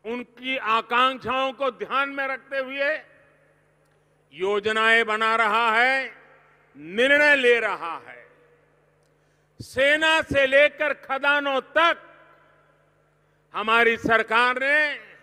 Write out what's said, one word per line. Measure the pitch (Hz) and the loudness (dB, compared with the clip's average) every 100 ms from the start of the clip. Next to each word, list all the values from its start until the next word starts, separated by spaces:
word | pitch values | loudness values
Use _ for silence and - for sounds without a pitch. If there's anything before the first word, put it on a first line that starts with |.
उनकी | 214 247 240 - 254 262 | -10 -12 -12 -14 -8 -6
आकांक्षाओं | 214 226 220 240 262 262 202 254 269 | -2 -4 -2 0 0 -2 -6 -4 -4
को | 262 269 | -4 -6
ध्यान | 202 190 254 277 | -6 -6 -4 -4
में | 277 269 | -6 -8
रखते | 262 - 269 | -8 -8 -8
हुए | 262 277 285 302 - _ _ _ _ _ _ _ _ _ _ _ _ | -8 -6 -4 -6 -12 _ _ _ _ _ _ _ _ _ _ _ _
योजनाएं | 143 185 208 208 220 220 226 220 | -6 -2 -2 0 0 4 4 2
बना | 214 226 226 | 0 0 2
रहा | 220 220 233 | 2 0 0
है, | 220 254 269 247 - _ _ _ _ _ 135 | 2 2 0 -6 -16 _ _ _ _ _ -20
निर्णय | 151 202 262 285 294 285 | -10 -2 2 4 4 4
ले | 247 240 | 4 2
रहा | 214 175 165 147 120 | 0 -6 -8 -12 -14
है। | 123 113 _ _ _ _ _ _ _ _ _ _ _ _ _ | -20 -20 _ _ _ _ _ _ _ _ _ _ _ _ _
सेना | - 247 277 302 320 320 | -10 0 2 2 2 0
से | - 277 269 | 0 0 2
लेकर | 269 294 - 302 269 | 4 2 0 -6 -6
खदानों | - 269 285 294 277 269 247 302 | -8 -4 0 0 0 -4 -2 0
तक | 339 311 - _ _ _ _ _ _ _ _ _ _ _ _ _ _ | 2 0 -12 _ _ _ _ _ _ _ _ _ _ _ _ _ _
हमारी | 175 214 226 233 226 | -6 2 4 4 2
सरकार | - 226 220 226 247 254 | 2 2 2 2 2 0
ने | 269 294 302 254 214 - | 0 0 0 -6 -16 -20